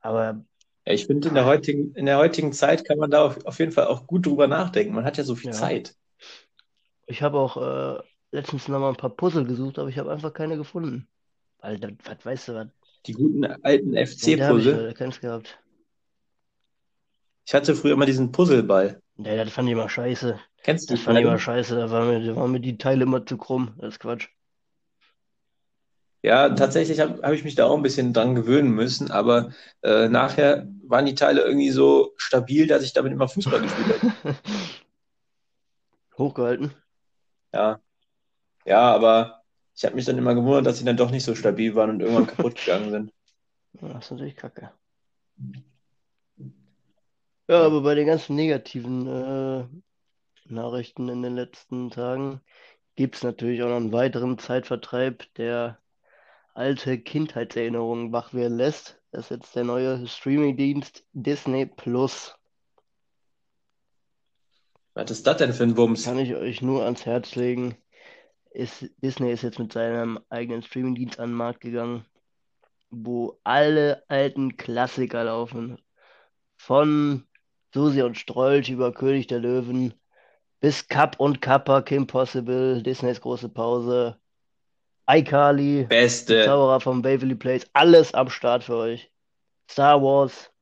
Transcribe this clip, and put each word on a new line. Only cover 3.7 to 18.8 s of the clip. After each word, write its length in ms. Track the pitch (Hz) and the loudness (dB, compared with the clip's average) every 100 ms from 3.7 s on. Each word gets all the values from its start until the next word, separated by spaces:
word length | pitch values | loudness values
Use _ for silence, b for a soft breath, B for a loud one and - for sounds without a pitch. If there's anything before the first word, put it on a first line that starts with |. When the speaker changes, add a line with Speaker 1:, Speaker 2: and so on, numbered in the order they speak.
Speaker 2:
Fall 140 | 160 147 | 2 2
auch 200 | 127 - | 0 -2
gut 200 | 180 175 | -2 0
drüber 200 | 143 139 | 4 4
nachdenken. 460 | 151 180 - 104 | 4 0 0 0
Man 100 | 107 | -2
hat 120 | 120 147 | -4 -4
ja 80 | |
so 100 | 143 120 | -6 -6
viel 140 | 131 | -8
Speaker 1:
Ja. 40 | |
Speaker 2:
Zeit. 420 | 110 - 123 - _ _ _ B B B _ _ _ _ _ - | -6 -4 -4 -6 _ _ _ B B B _ _ _ _ _ -14
Speaker 1:
Ich 160 | 123 | -4
hab 120 | 147 | -2
auch, 220 | 143 135 - | 0 -2 -2
äh, 460 | 127 135 135 113 - _ _ | -6 -4 -6 -8 -14 _ _
letztens 340 | 143 143 143 - | -10 -6 -8 -4
noch 120 | 139 | -2
mal 80 | 135 | -2
ein 60 | 131 | -2
paar 140 | 135 | -6
Puzzle 340 | - 180 165 | -2 -2 0
gesucht, 340 | 127 123 135 139 | -2 -4 -6 -6
aber 100 | 139 | -8
ich 100 | 127 | -8
hab 100 | 151 | -8
einfach 240 | 151 151 | -8 -8
keine 240 | 151 156 156 | -8 -8 -6
gefunden. 520 | 151 190 160 127 123 _ _ _ _ _ | -8 -8 -8 -8 -14 _ _ _ _ _
Weil, 200 | 101 104 | -12 -10
das, 140 | 104 104 | -12 -14
was 200 | - - | -18 -16
weißt 240 | 113 127 - | -10 -10 -10
du, 60 | |
was? 140 | 113 110 _ _ _ - | -12 -12 _ _ _ -16
Speaker 2:
Die 60 | |
guten 320 | 113 147 - | 0 0 0
alten 460 | 131 - 139 139 - 120 123 - | -4 -4 2 2 2 -2 -2 -2
Speaker 1:
Nee, 160 | - 156 | 2 2
da 120 | 135 | 4
hab 80 | 120 | 4
ich 80 | |
Speaker 2:
F 60 | 113 | 4
C-Puzzle. 20 | |
Speaker 1:
leider 220 | 143 113 | 2 -2
keins 260 | 117 131 127 | -6 -8 -8
gehabt. 380 | 123 117 110 - _ _ _ _ _ _ _ _ _ _ _ _ _ _ _ _ _ _ - | -10 -10 -12 -20 _ _ _ _ _ _ _ _ _ _ _ _ _ _ _ _ _ _ 0
Speaker 2:
Ich 80 | |
hatte 220 | 143 143 151 | 0 2 2
früher 160 | 147 | 2
immer 140 | 139 139 | 4 4
diesen 260 | 131 127 | 2 0
Puzzleball. 680 | 120 175 131 104 98 | 2 4 6 6 4